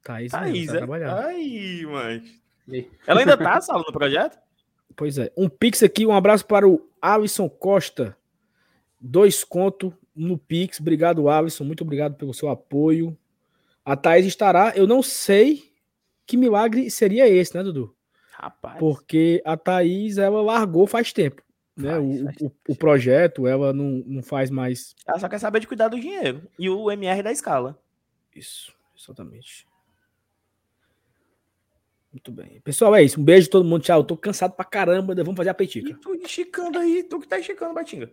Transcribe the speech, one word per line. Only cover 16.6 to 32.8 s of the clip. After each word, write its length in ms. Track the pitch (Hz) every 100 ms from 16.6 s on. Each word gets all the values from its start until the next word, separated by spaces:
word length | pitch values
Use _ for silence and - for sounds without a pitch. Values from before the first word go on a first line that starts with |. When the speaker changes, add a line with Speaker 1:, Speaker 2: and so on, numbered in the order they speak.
| 226 226 247
Speaker 1:
seria 380 | - 208 214 262
esse, 260 | 185 175
né, 100 | 175
Dudu? 300 | 190 151 110 _ _ _ _
Speaker 2:
Rapaz. 480 | - - _ - -
Speaker 1:
Porque 600 | 156 139 _ 160 165 170
a 140 | 156 160
Thaís, 600 | - 185 170 190 214 202
ela 240 | 196 214
largou 460 | 214 226 214 160 202
faz 240 | 233 240
tempo, 320 | - 151 - _ _ _ -
né? 140 | 139
Speaker 2:
Faz, 120 | 160
Speaker 1:
O, 220 | 139 135
Speaker 2:
faz 120 | 139 -
Speaker 1:
o, 20 |
Speaker 2:
tempo. 160 | 151 _ -
Speaker 1:
o 60 | 135
projeto, 680 | 156 143 127 135 175 - 127
ela 280 | 135 139
não, 280 | 139 143 131 127
não 160 | 135
faz 260 | 120 139 131
mais. 460 | 135 127 123 - _ -
Speaker 2:
Ela 140 | 165
só 80 | 196
quer 120 | 202
saber 200 | 214 214
de 80 | 220
cuidar 220 | 233 220
do 100 | 240
dinheiro. 420 | 269 392 139 131 165 -
E 120 | 185
o 200 | 190 214
M 160 | 208 190
R 160 | 190
da 100 | 202
escala. 440 | 247 - 143 127 147 _ _ _ _ _
Speaker 1:
Isso, 400 | 73 - - - _ _ _
exatamente. 680 | - - 87 110 - - _ _ _ _ _ _ _ _ _ _ _ _ _ _ _ _ _ _ _ _ _ _ _ _ _
Muito 220 | - -
bem. 300 | 107 - -
Pessoal, 320 | - 139